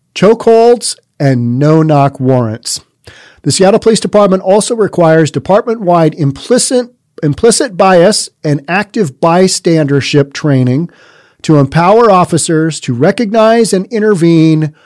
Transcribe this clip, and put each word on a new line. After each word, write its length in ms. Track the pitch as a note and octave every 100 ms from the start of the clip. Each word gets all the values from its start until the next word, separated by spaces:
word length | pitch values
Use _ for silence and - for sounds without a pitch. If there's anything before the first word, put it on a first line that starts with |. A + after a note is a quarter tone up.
| _ -
chokeholds, 800 | F#3 A3+ A#3 A3+ A#3 A#3+ - - _ _
and 400 | C#3+ B2+ A#2+ B2
no-knock 600 | D3 D#3+ D#3 D3 C#3 C#3
warrants. 600 | C3 B2+ A2+ A2 - - - _ - - - _
The 100 | -
Seattle 300 | - F#3+ G#3+
Police 180 | A3+ A3+
Department 420 | G3 G#3 G3+ F#3
also 320 | F#3 G#3 -
requires 560 | A#3 G3 - E3 D#3+ D#3
department-wide 880 | D3 - G3 B3 A#3 F3+ F3 D#3 E3
implicit, 760 | C#3 C#3 - B3 - B3 A#3+ _ _ -
implicit 540 | D#3 C#3+ A#3 - C#4+ F3
bias 540 | F#3+ F#3 F3+ G#3+ - _
and 220 | D#3 C#3+ C#3
active 500 | F3+ G#3 A#3+ F3 -
bystandership 1120 | E3 E3+ F#3+ - - D#3+ D3 C#3 - D3 C3+
training 580 | - D#3 C3+ B2 C3 E3+ - _ _ _ _
to 160 | - D3+
empower 520 | C#3 D3+ F3 A3 A#3
officers 720 | F#3 F3 E3 - D#3+ D#3+ D3+
to 140 | -
recognize 800 | A#2+ D3+ G3 A3+ A3+ A3 A#3 A3+
and 120 | F#3+ F#3+
intervene 840 | A3+ G#3+ G3 E3+ E3 D#3+ D#3 D#3 -